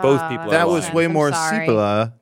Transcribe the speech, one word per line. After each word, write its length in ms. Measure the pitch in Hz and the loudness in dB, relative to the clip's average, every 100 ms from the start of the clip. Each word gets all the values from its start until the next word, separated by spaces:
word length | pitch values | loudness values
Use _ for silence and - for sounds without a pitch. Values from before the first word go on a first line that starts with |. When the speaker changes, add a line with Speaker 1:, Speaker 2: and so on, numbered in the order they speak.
Speaker 1:
both 200 | 135 143 | 0 0
Speaker 2:
Oh, 60 | 160 | -2
Speaker 1:
people 200 | - - | -6 -2
Speaker 3:
That 100 | 160 | 0
Speaker 1:
are 60 | 170 | 2
Speaker 3:
was 160 | 170 - | 0 0
Speaker 1:
lying. 100 | 165 | 0
Speaker 3:
way 100 | 165 | 0
Speaker 2:
I'm 80 | |
Speaker 3:
more 180 | 160 147 | 2 0
Speaker 2:
sorry. 360 | 139 160 160 160 | 0 -2 -2 0
Speaker 3:
Sipila 460 | 110 104 104 113 120 | 0 2 0 -2 -6